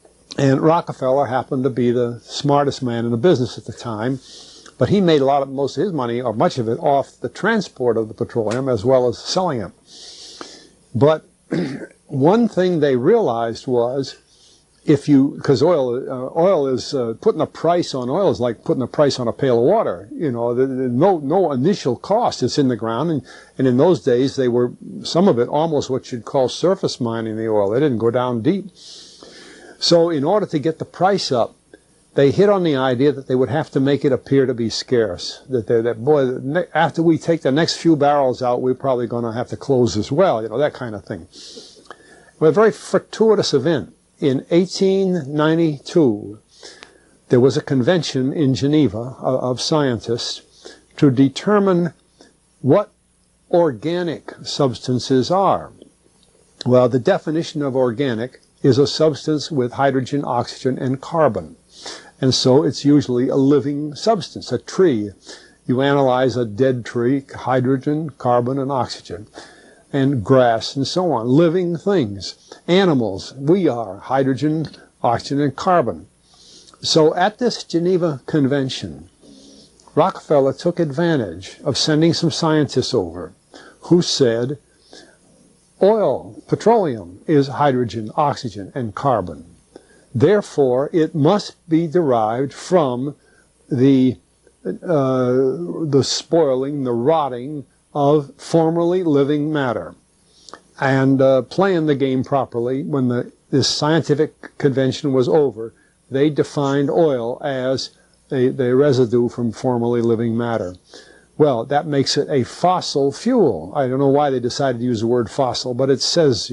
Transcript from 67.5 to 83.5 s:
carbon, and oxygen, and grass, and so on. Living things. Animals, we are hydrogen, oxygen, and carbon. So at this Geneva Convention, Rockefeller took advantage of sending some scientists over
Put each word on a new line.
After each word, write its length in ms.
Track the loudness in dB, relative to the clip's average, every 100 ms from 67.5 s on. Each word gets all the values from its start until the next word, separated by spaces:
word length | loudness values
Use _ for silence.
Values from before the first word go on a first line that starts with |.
| 0 0 0 -2 -4 -6 -6
carbon, 420 | 0 0 0 -4
and 140 | -4
oxygen, 540 | -4 -4 -8 -14 -16 -16 -20 -20 -20 -20 -20 _
and 320 | -2 0 0
grass, 500 | 2 4 4 2 -2
and 120 | -6 -4
so 260 | -2 -2
on. 160 | -2 2
Living 480 | 4 4 2 -2 -4
things. 800 | 0 0 0 -6 -12 -16 _ -16 0
Animals, 680 | 2 4 2 0 -4 -12
we 340 | -6 0 2 2
are 300 | 0 -6 -10
hydrogen, 680 | -4 0 0 0 -2 -2 -6 -12 -20 _
oxygen, 380 | -2 0 -2 -2
and 140 | -2
carbon. 540 | -2 2 2 2 -4 -14 _ _ _ -20 -20 -20 -12
So 340 | -2 4 4
at 240 | 4 0 0
this 240 | -4 -4
Geneva 580 | -4 -2 0 0 0 -4 -2
Convention, 800 | 0 2 0 -2 -6 -10 -14 -18 _ -20 -20 -20 -20 -20 _ -6
Rockefeller 580 | 0 0 0 0 2 2
took 280 | 0 -4 -2
advantage 800 | -4 -2 0 0 -2 -8 -16 -8
of 160 | -4 -2
sending 340 | 0 2 2
some 200 | 2 -2
scientists 600 | 0 0 2 0 -2 -2
over 420 | -2 -4 -8 -14 -18 _